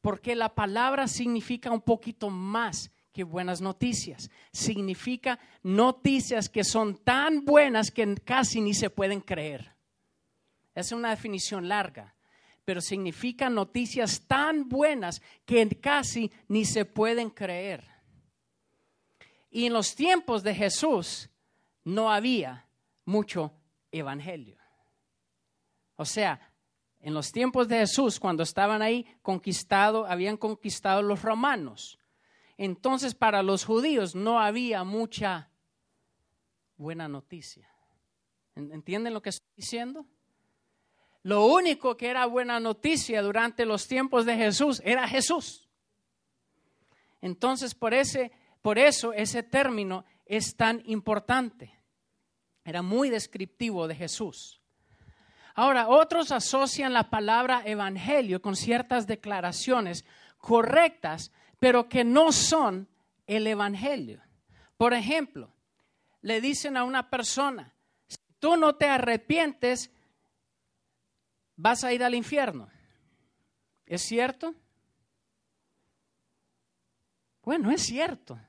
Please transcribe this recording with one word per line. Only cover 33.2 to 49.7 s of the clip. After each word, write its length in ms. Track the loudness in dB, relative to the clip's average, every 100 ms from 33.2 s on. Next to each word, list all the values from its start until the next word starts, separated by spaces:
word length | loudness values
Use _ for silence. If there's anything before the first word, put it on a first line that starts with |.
| 2 4
los 200 | 2 0
judíos 520 | 2 0 2 0 -2 -2
no 240 | 0 2
había 440 | 2 0 -4 -4
mucha 680 | -4 -4 -6 -4 -4 -4 -10 _ _ _ _ _ _ _ _ _ _ _ _ _
buena 300 | -12 -10 -10
noticia. 640 | -12 -14 -20 -20 -20 _ _ _ _ _ _ _ _ _ -16
¿En-, 160 | -14
entienden 420 | -14 -8 -6 -6
lo 80 | -6
que 80 | -8
estoy 180 | -12 _ -16
diciendo? 520 | -10 -8 -8 -12 -16 _ _ _ _ _ _ _ _ _ _ _
Lo 240 | 0 4 6
único 500 | 6 4 0 -2 -4
que 120 | -4
era 180 | -2 0
buena 340 | 0 -2 -2
noticia 600 | -2 -2 0 -2 0 -2
durante 440 | 0 0 0 0 -2
los 220 | -2 -2
tiempos 380 | -2 2 2 2
de 100 | 2
Jesús 440 | 2 2 0 0
era 240 | 0 0 0
Jesús. 640 | 0 0 -2 -4 -18 _ _ _ _ _ _ _ _ _ _ _ _ _ _ _ _
Entonces, 540 | -10 -2 -2 0 -6 -4
por 180 | 0
ese, 380 | 2 2 -2 -4 _ _ _
por 160 | 0 6
eso 340 | 6 6 -4
ese 300 | -2 -2 -4
término 640 | 0 0 2